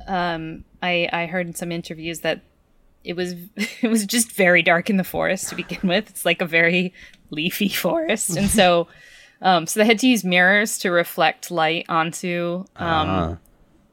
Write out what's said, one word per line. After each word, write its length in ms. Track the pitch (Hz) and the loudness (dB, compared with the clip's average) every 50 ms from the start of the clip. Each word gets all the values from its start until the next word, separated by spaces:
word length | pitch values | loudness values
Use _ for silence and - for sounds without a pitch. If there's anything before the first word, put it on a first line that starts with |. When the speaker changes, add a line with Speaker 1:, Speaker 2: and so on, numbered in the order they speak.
| - | -8
Speaker 1:
um, 560 | - 196 180 180 175 170 165 160 160 160 156 - _ _ - | -6 -4 -2 -2 -2 -4 -6 -8 -10 -12 -14 -16 _ _ -8
I, 280 | - 180 175 170 170 - | -4 -2 -2 0 -2 -2
I 140 | - 170 170 | -2 -4 -4
heard 220 | 165 175 185 180 | -4 -4 -4 -4
in 60 | 170 165 | -6 -8
some 180 | - 180 175 | -8 -8 -6
interviews 500 | 170 170 170 - 170 160 160 165 165 151 | -6 -8 -8 -10 -12 -12 -10 -10 -8 -6
that 200 | - 165 156 175 - _ _ _ _ _ _ _ _ _ _ _ - | -4 -4 -4 -4 -8 _ _ _ _ _ _ _ _ _ _ _ -10
it 120 | - 175 | -8 -6
was, 180 | 170 180 180 180 175 175 | -4 -4 -6 -6 -10 -14
<laughs> 100 | 190 - 208 208 - - - | -12 -8 -6 -6 -6 -6 -4
it 80 | - 220 | -2 0
was 160 | 226 226 202 | 0 0 0
just 260 | 196 - 240 220 - | 0 0 0 -2 0
very 300 | - - 190 175 180 175 | 0 2 4 6 6 6
dark 280 | 165 190 170 170 180 - | 6 4 4 2 2 0
in 80 | 208 | 0
the 60 | 190 175 | 0 0
forest 460 | - - 165 160 165 185 196 - - | -2 -2 -2 0 0 0 -2 -4 -8
to 60 | - | -8
begin 240 | - - - 175 - - | -10 -8 -8 -6 -2 0
with. 220 | 180 175 208 208 - | 0 0 0 -2 -4
It's, 160 | - - - | -8 -4 0
like, 160 | 175 170 - | 0 0 0
a 40 | 190 | 0
very 480 | 160 165 165 170 170 180 180 180 180 - - - - - _ _ - | 0 2 2 4 4 4 2 0 -2 -6 -12 -20 -20 -20 _ _ -12
leafy 400 | 151 151 156 180 - - 208 190 | -8 -4 -4 -4 -2 -2 -2 -2
<laughs> 0 | |
forest. 680 | - - - 180 165 330 311 320 220 220 - - 175 | -2 -2 -2 -2 -2 -2 -2 -2 -2 -2 -4 -4 -2
And 140 | 185 202 202 | 0 0 2
so, 380 | - 226 185 180 175 170 170 - - - - - - | 4 4 6 6 6 4 0 -2 -8 -20 -20 -20 -20
Speaker 2:
<laughs> 260 | - - - _ - | -20 -20 -20 _ -2
Speaker 1:
um, 260 | - 185 185 170 160 | 2 4 4 4 2
so 120 | 165 - 214 | 0 0 2
they 60 | 214 | 4
had 140 | 226 226 208 | 4 4 4
to 80 | - | 4
use 160 | 254 247 214 175 | 4 4 2 2
mirrors 540 | 185 180 180 180 185 202 208 214 214 - - | 2 4 4 6 6 4 4 2 0 -4 -4
to 100 | - 196 | -2 0
reflect 600 | 175 175 170 - - - 165 170 - - - - | 2 0 0 0 0 0 0 0 0 -2 -8 -6
light 340 | 180 165 160 156 165 170 - - | -2 0 0 0 0 -2 -4 -2
onto, 760 | 170 160 160 170 165 - - 180 175 175 170 175 170 180 190 - _ | -2 -2 -2 -2 -4 -6 -6 -6 -4 -4 -4 -4 -4 -6 -8 -12 _
um, 340 | - 175 170 165 160 151 - | -8 -4 -2 0 0 0 0
Speaker 3:
Ah. 280 | 95 92 85 82 90 - _ _ _ _ _ _ _ _ _ _ | 0 -2 -2 -2 -6 -10 _ _ _ _ _ _ _ _ _ _